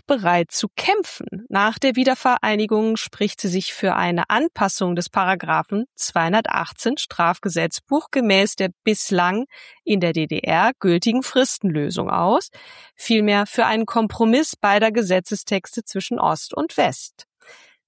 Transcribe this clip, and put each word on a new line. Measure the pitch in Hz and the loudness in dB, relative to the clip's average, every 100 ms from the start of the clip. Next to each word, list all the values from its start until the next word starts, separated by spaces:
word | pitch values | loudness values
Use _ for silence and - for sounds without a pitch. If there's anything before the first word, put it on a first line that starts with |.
| - | 0
bereit | 269 180 175 170 | 0 2 2 0
zu | - 208 - | -4 -6 -2
kämpfen. | - 415 - - - - 233 | 0 0 -2 -8 -12 -12 -4
Nach | 196 208 226 | 0 0 2
der | 277 247 | 0 2
Wiedervereinigung | 254 254 262 247 - 208 214 214 220 220 | 2 2 2 2 0 0 0 0 0 -2
spricht | - - 208 - | -4 -4 -4 -2
sie | 196 | -4
sich | 180 - | -2 -4
für | - 190 - | -2 -2 0
eine | 175 175 - | 0 0 2
Anpassung | 220 320 - 196 - 180 175 | 2 2 0 -2 0 -2 -2
des | 175 | -2
Paragraphen | - 185 185 170 160 - 202 254 - | 0 0 0 0 -2 0 -4 -6 -6
zweihundertachtzehn | - - 165 208 - - 165 - 233 277 | -4 0 2 2 0 -2 -4 -4 -4 -4
Strafgesetzbuch | - - 170 180 196 165 165 - - 285 - | -4 0 0 0 -2 -2 -2 -4 -2 -2 0
gemäß | 269 226 190 202 - | 0 2 4 2 0
der | 190 - - | -4 -2 -2
bislang | 214 - 185 175 202 269 - - - | -2 0 0 2 0 -4 -12 -20 -10
in | - 202 | -2 0
der | 170 | 2
D | 165 160 | 0 -2
D | 156 | -4
R | - 165 214 262 | 0 2 2 0
gültigen | 190 170 233 233 | 2 2 2 0
Fristenlösung | 262 262 262 - 196 156 143 - 131 | 0 0 0 0 -2 0 -2 -4 -2
aus, | - 170 269 - - - - - - | 0 2 0 -2 -14 -20 -20 -20 -8
vielmehr | - 220 208 202 202 | 0 2 2 2 0
für | - 220 | 0 2
einen | 220 226 | 0 -2
Kompromiss | 240 220 - 226 247 320 - | 0 -2 2 2 4 2 0
beider | 208 208 220 | 2 4 2
Gesetzestexte | 220 202 185 180 208 - 196 - - | 2 2 0 0 -6 -4 -4 -4 -10
zwischen | - 196 - - | -8 -8 -6 -2
Ost | - 156 - | 0 -2 -4
und | - 311 - | -6 -4 0
West. | 233 131 - - - _ - - - _ | 0 -2 -12 -18 -20 _ -20 -20 -20 _